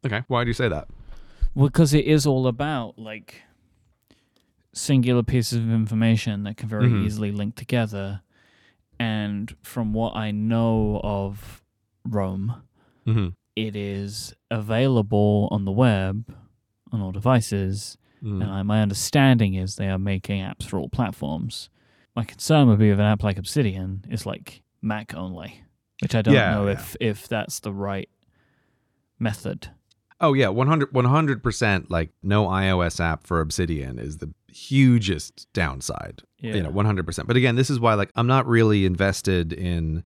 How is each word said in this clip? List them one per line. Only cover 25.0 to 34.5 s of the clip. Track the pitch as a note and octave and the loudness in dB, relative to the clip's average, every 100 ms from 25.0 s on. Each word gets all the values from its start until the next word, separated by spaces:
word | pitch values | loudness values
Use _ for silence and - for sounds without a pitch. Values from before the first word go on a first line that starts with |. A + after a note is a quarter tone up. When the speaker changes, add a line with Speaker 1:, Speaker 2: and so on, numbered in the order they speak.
| A2 | -8
Speaker 2:
only, | - F#2 F2 F#2 - - _ _ _ | -12 -10 -12 -14 -18 -20 _ _ _
which | G2 | -2
I | A#2 | 0
don't | A2 | 4
Speaker 1:
Yeah, | C#3 G2+ | 4 4
Speaker 2:
know | G#2 G2+ | 2 0
Speaker 1:
yeah. | |
Speaker 2:
if, | G2 - - | -2 -6 -6
if | A2+ G#2 - | -4 -4 -6
that's | A2+ - - | -6 -6 -8
the | A2 | -8
right | G2 G2 G2 - _ _ _ _ _ _ _ _ _ _ _ | -6 -6 -6 -10 _ _ _ _ _ _ _ _ _ _ _
method. | A2+ G#2+ - - - - _ _ _ _ | -4 -4 -8 -10 -14 -20 _ _ _ _
Speaker 1:
Oh, | E3 | 0
yeah, | C#3 A#2 | 4 2
one | G2+ C3 | 2 2
hundred, | D#3+ C#3 | 2 2
one | C3 B2 | 2 4
hundred | C#3+ D#3 C3 | 4 2 0
percent, | B2+ - A2 G2 - | -2 0 2 2 0
like, | E2+ E2 _ | -2 -2 _
no | G2 G2+ G2+ | 0 2 4
I | F#2 F#2+ | 2 2
O | F#2 | 2
S | E2+ - | 0 0
app | E2 D#2+ - | -2 -2 -2
for | E2+ | -2
Obsidian | D#2 D#2+ F2 D#2+ C2 A#1+ | 0 -2 -2 -2 -6 -8
is | B1 D2+ | -10 -10
the | D#2 D#2+ | -12 -16
hugest | _ | _